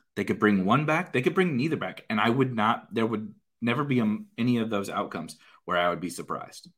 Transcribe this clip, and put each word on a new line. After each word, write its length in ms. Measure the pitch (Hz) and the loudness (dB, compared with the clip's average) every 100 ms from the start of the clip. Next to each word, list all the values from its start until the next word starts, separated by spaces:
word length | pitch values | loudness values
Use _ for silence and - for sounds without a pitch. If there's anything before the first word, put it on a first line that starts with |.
| _ - | _ -6
They 80 | |
could 160 | 98 95 | -4 4
bring 260 | 107 98 95 | 4 4 4
one 200 | 135 151 | 2 2
back. 280 | 165 180 | -2 0
They 80 | 131 | 0
could 140 | 165 190 | 2 2
bring 200 | 180 123 | 0 0
neither 220 | 160 135 | -2 -2
back. 280 | 92 - - | -6 -10 -4
And 100 | 107 | 2
I 100 | 117 | 2
would 240 | 135 131 | 2 2
not, 400 | 113 110 117 - | 2 2 0 -4
there 120 | 113 113 | -2 0
would 280 | 107 110 - _ _ | -2 -6 -14 _ _
never 240 | 117 135 143 | -2 0 2
be, 160 | 123 | 2
um, 240 | 107 104 - - | 2 -2 -6 -2
any 200 | 123 117 | 0 2
of 120 | 110 | 0
those 200 | 101 95 | -2 -2
outcomes 480 | 85 85 90 78 - - - | -4 -6 -8 -10 -16 -20 -16
where 140 | - 90 | -2 2
I 100 | 87 | 2
would 120 | 80 | 0
be 80 | 85 | -6
surprised. 600 | 85 78 82 - - - | -8 -8 -10 -10 -18 -20